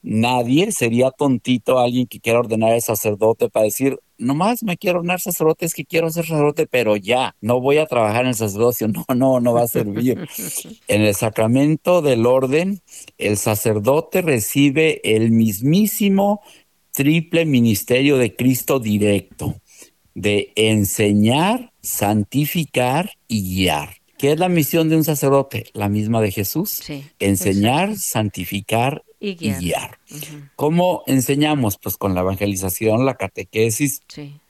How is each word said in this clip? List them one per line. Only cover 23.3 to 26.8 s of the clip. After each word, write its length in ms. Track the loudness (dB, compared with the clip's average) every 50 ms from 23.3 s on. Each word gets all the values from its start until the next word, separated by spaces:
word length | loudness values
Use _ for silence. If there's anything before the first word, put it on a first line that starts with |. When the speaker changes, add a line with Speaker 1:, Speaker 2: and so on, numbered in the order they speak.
| -4 -4 -4 -4 -2
Speaker 1:
guiar. 400 | -2 0 0 0 -2 -6 -10 -16 _ _ _ _ _
¿Qué 140 | 0 0
es 60 | 2 2
la 100 | 0 2
misión 400 | 2 0 0 2 0 0 2 2
de 80 | 2
un 80 | 2 2
sacerdote? 640 | 0 0 0 2 2 2 2 2 0 -8 -10 -10 -10 _
La 140 | -6 -4 -2
misma 320 | 0 -2 0 0 0 0
de 80 | 0 0
Jesús. 380 | -2 -4 -6 -4 -4 -4 -4 -4
Speaker 2:
Sí, 340 | -6 -10